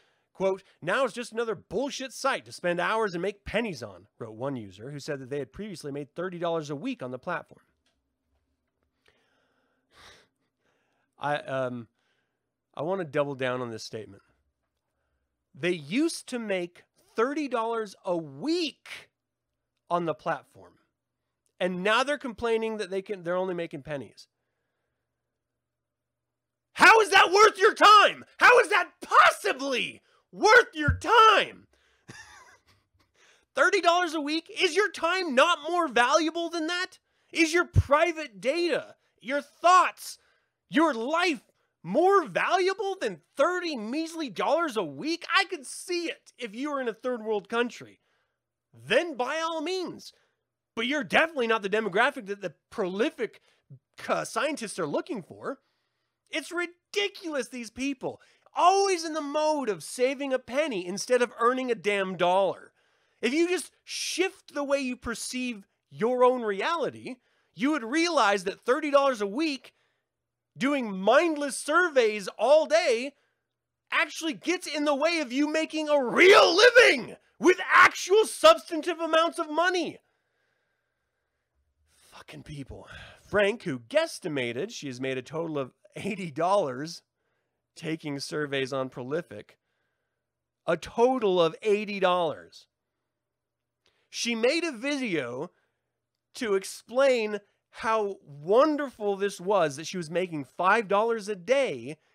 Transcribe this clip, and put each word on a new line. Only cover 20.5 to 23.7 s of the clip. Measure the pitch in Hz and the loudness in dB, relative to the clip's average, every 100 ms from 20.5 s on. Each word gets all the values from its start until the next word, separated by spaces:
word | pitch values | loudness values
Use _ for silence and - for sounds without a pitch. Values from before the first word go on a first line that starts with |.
| 110 92 _ _ _ _ _ _ _ _ - | _ -20 _ _ _ _ _ _ _ _ -4
And | 185 180 | -4 -2
now | 196 226 269 | 0 2 2
they're | 294 | -2
complaining | 254 208 233 226 220 214 | -6 -6 -2 0 -2 -4
that | 185 | -6
they | 190 | -6
can, | 190 196 | -6 -8
they're | 170 180 | -4 -2
only | 190 | -2
making | 175 170 | -4 -8